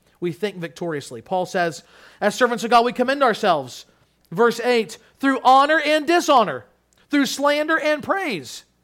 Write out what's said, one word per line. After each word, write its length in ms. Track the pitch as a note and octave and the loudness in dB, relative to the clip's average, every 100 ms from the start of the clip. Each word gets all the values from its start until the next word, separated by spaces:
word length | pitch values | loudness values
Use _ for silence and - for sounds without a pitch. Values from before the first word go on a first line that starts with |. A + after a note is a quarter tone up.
| _ - | _ -10
We 120 | F3 | -8
think 240 | E3 G#3 F#3 | -6 -8 -8
victoriously. 680 | E3 - E3+ D3 - A#2 | -12 -10 -8 -8 -10 -14
Paul 240 | - F#3 F3+ | -6 -6 -4
says, 380 | F#3 E3+ - - - - - | -2 -2 -4 -16 -20 -20 -4
"As 140 | G3+ | -4
servants 300 | - A#3+ A#3+ | 0 0 0
of 60 | A3 | 2
God, 140 | A#3+ | 2
we 80 | A#3+ | 4
commend 300 | B3 B3+ C#4 | 0 -2 0
ourselves." 640 | B3+ G3+ G3+ D#3 B2+ - - _ _ _ - | 0 2 0 0 -2 -14 -20 _ _ _ -8
Verse 260 | E3+ A#3 A#3 | 0 0 0
eight, 400 | A#3+ A#3+ F#3+ - _ _ | 0 0 -2 -8 _ _
"through 180 | C#4 C4+ | -2 2
honor 340 | B3 C4+ C#4+ D#4+ | 6 6 6 2
and 300 | D4 D#4 C#4+ | 2 0 2
dishonor, 560 | F4 E4 C4+ F#3 C3 - _ _ _ _ | 2 4 4 2 -2 -12 _ _ _ _
through 180 | C#4+ C4 | 0 0
slander 520 | - C#4+ D4 D#4 D#4+ | 0 0 0 0 0
and 240 | D4+ D4+ | 0 -2
praise. 640 | B3 F#4+ E4+ F3 B2 - - _ | -2 -4 -4 -8 -10 -18 -20 _